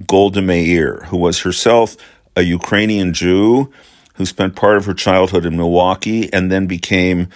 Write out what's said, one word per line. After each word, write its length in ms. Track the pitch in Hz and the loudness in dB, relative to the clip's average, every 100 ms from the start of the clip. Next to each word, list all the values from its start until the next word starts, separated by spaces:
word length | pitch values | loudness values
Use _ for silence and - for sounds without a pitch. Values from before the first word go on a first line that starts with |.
| 95 | 0
Golda 360 | 95 101 98 | 2 4 2
Meir, 640 | 95 87 82 85 71 50 - | 0 0 2 0 0 -4 -6
who 100 | 90 | -2
was 240 | 85 82 | -2 -2
herself 560 | 90 - 117 117 110 - - _ _ | -4 0 4 4 2 -4 -20 _ _
a 80 | - | -2
Ukrainian 720 | 87 87 - 104 107 104 92 | 0 -2 -2 0 0 0 -2
Jew 580 | 85 90 95 107 127 139 - _ _ _ | -2 0 2 4 2 0 -10 _ _ _
who 100 | - | -8
spent 320 | 87 - 92 - | -6 -2 -4 0
part 220 | 104 104 | 2 2
of 80 | 98 | 0
her 80 | |
childhood 500 | 87 104 92 90 92 | -4 0 2 2 0
in 140 | 85 85 | -2 -2
Milwaukee 760 | 85 87 90 92 107 110 101 | 0 2 0 -2 -4 -4 -2
and 180 | 98 92 | -2 -2
then 160 | 95 92 | -2 -2
became 600 | 90 - 95 90 87 87 | -4 -2 0 0 0 -4